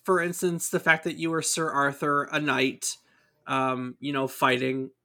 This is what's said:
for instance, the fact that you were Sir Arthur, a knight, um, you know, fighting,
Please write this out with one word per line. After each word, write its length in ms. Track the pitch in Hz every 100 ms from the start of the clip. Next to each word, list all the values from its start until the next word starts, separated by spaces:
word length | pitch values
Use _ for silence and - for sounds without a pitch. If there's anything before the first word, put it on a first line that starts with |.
for 180 | - 185
instance, 480 | 170 175 180 170 -
the 100 | 180
fact 260 | 165 160 170
that 120 | 156
you 140 | 165
were 100 | 160
Sir 300 | 151 - 156
Arthur, 580 | 139 139 139 151 143 139
a 80 | 151
knight, 580 | 147 131 135 123 - - _ _ _ _ -
um, 480 | 135 131 127 127 123
you 140 | 139
know, 140 | 139 135
fighting, 640 | - 131 127 131 135 131 -